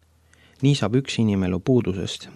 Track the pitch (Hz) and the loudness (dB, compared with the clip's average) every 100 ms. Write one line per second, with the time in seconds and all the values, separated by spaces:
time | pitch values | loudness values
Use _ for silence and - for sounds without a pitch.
0 | _ _ _ _ _ _ 135 143 101 123 | _ _ _ _ _ _ 0 2 2 0
1 | 135 - 110 98 92 90 113 127 98 92 | -2 0 0 2 0 -2 2 2 2 -4
2 | 92 - - | -8 -10 -14